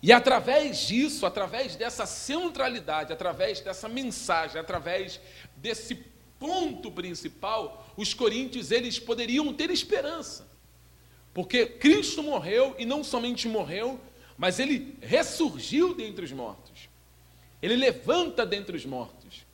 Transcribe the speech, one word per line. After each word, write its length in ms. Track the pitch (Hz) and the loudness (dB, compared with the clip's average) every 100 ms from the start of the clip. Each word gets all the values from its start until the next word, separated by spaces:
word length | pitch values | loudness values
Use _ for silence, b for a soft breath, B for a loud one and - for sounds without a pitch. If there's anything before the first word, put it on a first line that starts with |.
E 120 | 160 | 10
através 720 | 240 247 247 202 277 302 208 - | 10 10 4 6 4 4 -2 -2
disso, 400 | 220 294 - 190 | 0 0 0 -2
através 480 | - 190 226 269 | 0 -4 -4 -6
dessa 320 | - 233 240 208 | -4 -6 -4 -6
centralidade, 1040 | - - 294 359 - 254 240 160 156 151 | -6 -4 -4 -4 -2 -2 -2 -4 -4 -2
através 480 | 160 180 160 - 208 | -4 -4 0 -2 -2
dessa 280 | - 185 220 | -6 -8 -6
mensagem, 720 | 233 269 - - 170 160 160 | -6 -6 -6 0 2 2 -6
através 600 | 160 175 151 185 190 - B B B - | -6 -6 -2 -4 -4 -10 B B B -12
desse 400 | 165 220 - 247 - - - - | -8 -6 -6 -10 -12 -20 -20 -12
ponto 520 | 277 370 330 240 220 | -4 0 -2 -4 -10
principal, 1000 | - 180 170 160 - 196 220 156 - - - | -8 -8 -8 -10 -8 -4 -4 -4 -10 -18 -8
os 180 | 208 | -6
coríntios, 560 | - 240 220 262 247 151 | 2 2 2 -4 -6 0
eles 280 | 233 247 - | 0 0 -6
poderiam 540 | - 233 233 247 302 | -4 -4 0 0 0
ter 180 | - 320 | -2 -2
esperança. 800 | 359 - 427 294 330 - - - - _ _ - _ b b b | -2 0 -2 -2 -6 -10 -14 -18 -20 _ _ -20 _ b b b
Porque 320 | - 180 247 233 | -8 -2 2 2
Cristo 560 | - 285 403 339 - | 4 6 8 6 -2
morreu, 540 | 302 269 156 214 269 262 | -2 -2 2 4 4 2
e 60 | |
não 180 | 233 285 | -2 -2
somente 460 | 294 247 240 240 240 | -2 -2 -2 -4 -2
morreu, 520 | 220 151 175 233 262 - B B - | -2 -2 -4 -4 -6 -14 B B 0
mas 240 | 180 185 | 0 2
ele 360 | 269 269 - - | 0 0 -2 -14
ressurgiu 920 | 113 247 330 - 311 139 107 285 359 | 2 4 4 2 0 0 -2 2 2
dentre 300 | - 220 196 | 2 -8 -8
os 60 | 165 | -10
mortos. 580 | 135 117 98 - - - _ _ _ - b b - | -8 -10 -10 -18 -20 -20 _ _ _ -20 b b -8
Ele 140 | 175 | 0
levanta 720 | 240 262 247 - 330 339 - 226 | 4 4 2 0 2 2 -2 -2
dentre 300 | 202 196 170 | -2 -6 -10
os 100 | 131 | -8
mortos. 580 | 127 113 - 95 - - | -8 -8 -14 -20 -20 -20